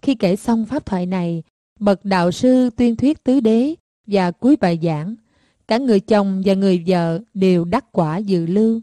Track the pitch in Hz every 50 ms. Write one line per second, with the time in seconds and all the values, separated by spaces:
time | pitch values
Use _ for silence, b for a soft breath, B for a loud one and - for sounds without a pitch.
0 | - - - 220 - 180 185 208 - - 233 226 220 214 254 302 - - 202 180
1 | 180 180 185 185 175 170 170 165 160 _ _ _ _ _ _ _ 208 202 196 180
2 | _ 202 196 185 170 180 175 - - 254 254 254 254 247 233 - 240 240 233 226
3 | 247 277 311 - _ - 254 277 233 220 220 226 247 294 330 _ _ _ _ _
4 | _ - 202 196 185 175 170 _ - 247 294 - - 180 170 165 156 170 160 147
5 | 151 190 226 - _ _ _ _ _ _ _ _ _ - 220 240 277 254 220 196
6 | - - 226 208 202 196 190 190 190 196 196 190 196 196 185 180 165 175 185 175
7 | 170 165 165 175 233 _ _ 202 190 185 180 175 165 175 185 254 - _ _ -
8 | 170 151 156 185 220 196 190 175 165 165 180 208 220 226 226 233